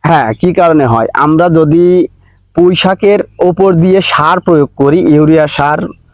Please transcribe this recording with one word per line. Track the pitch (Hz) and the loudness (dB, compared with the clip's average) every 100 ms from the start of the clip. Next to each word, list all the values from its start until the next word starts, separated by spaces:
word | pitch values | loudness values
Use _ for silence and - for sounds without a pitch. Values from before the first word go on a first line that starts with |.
হ্যাঁ, | 147 165 117 | 0 0 0
কি | 113 180 | -2 -2
কারণে | 175 175 156 135 | 0 2 2 2
হয়? | 113 113 | 0 -2
আমরা | - 147 156 175 | -2 0 0 2
যদি | 165 156 160 175 180 170 _ _ _ _ | 2 2 2 2 0 -2 _ _ _ _
পুঁই | - 175 | 0 0
শাকের | 180 185 190 202 202 - _ | 0 -2 -2 0 -2 -4 _
ওপর | 180 175 196 | -4 0 0
দিয়ে | 175 180 190 | 2 2 0
সার | - - 151 180 | -2 -2 -2 -2
প্রয়োগ | 185 165 143 - | 0 0 0 -2
করি, | 139 160 170 | 0 0 0
ইউরিয়া | 151 151 160 151 | 0 2 0 0
সার | - 143 151 - - _ | -2 -4 -4 -6 -14 _